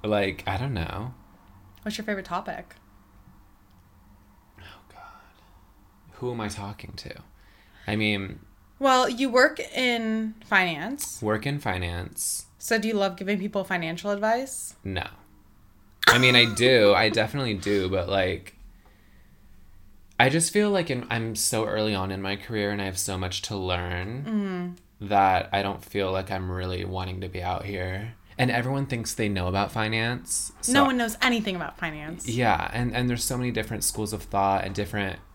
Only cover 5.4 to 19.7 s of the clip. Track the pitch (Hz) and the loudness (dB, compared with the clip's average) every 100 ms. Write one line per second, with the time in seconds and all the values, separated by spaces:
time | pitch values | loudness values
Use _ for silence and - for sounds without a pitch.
5.4 | - - - - - - - - 123 117 | -20 -20 -20 -20 -20 -20 -20 -8 -6 -4
6.4 | 107 101 98 104 - - - - - - | -6 -6 -10 -12 -14 -14 -14 -16 -18 -20
7.4 | - - - - - 107 107 101 95 - | -20 -20 -20 -12 -4 0 2 0 -2 -10
8.4 | - - - - 269 254 254 240 269 247 | -18 -20 -20 0 4 6 4 0 2 6
9.4 | 302 311 - - 254 233 220 220 220 220 | 4 2 -6 -2 0 0 0 -2 -4 -8
10.4 | - 196 180 151 190 285 - - 107 107 | 2 4 4 -2 -6 -6 -8 -4 0 0
11.4 | 139 147 120 92 87 87 92 - - - | 0 -2 -2 -2 -2 -4 -8 -6 -4 -6
12.4 | - - - 226 220 214 196 180 190 202 | -8 -14 -2 0 2 0 0 -2 -4 -2
13.4 | 202 202 180 180 160 170 202 202 214 240 | -2 -4 -2 -2 -2 -4 -4 0 2 0
14.4 | 269 - - - 98 92 - - - - | -2 -8 -12 -10 -6 -4 -6 -12 -20 -20
15.4 | - - - - - - - 120 127 123 | -20 -20 -20 -20 -20 2 6 8 8 8
16.4 | 117 104 123 123 104 95 110 110 107 143 | 6 6 6 8 8 8 6 2 0 -2
17.4 | 127 101 101 101 92 92 87 98 92 - | -2 -2 0 0 2 0 0 0 0 -2
18.4 | - - - - - - - - - - | -10 -20 -20 -20 -20 -20 -20 -20 -20 -20
19.4 | - - - | -20 -20 -20